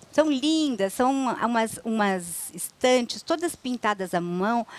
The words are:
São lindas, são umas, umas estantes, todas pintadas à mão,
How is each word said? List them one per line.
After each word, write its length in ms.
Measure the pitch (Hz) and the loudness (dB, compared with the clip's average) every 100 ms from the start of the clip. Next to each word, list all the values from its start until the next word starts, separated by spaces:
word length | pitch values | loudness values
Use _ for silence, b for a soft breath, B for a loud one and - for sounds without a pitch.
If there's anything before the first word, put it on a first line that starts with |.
| - | -4
São 180 | - 311 | 2 2
lindas, 640 | 269 302 320 302 214 196 | 2 2 2 2 0 -2
são 180 | - 254 | 0 0
umas, 680 | 269 254 - 233 233 220 - | 2 -2 0 0 0 -2 -4
umas 680 | 233 220 202 190 170 - - | -2 0 2 0 -4 -10 -10
estantes, 720 | 180 - - 254 254 240 208 | -10 -12 0 4 4 2 -6
todas 320 | - 330 339 - | -4 -2 -2 -4
pintadas 580 | 254 247 220 196 185 | -8 -2 -2 -2 0
à 80 | 175 | -2
mão, 460 | 175 180 202 233 - | 0 -2 0 0 -2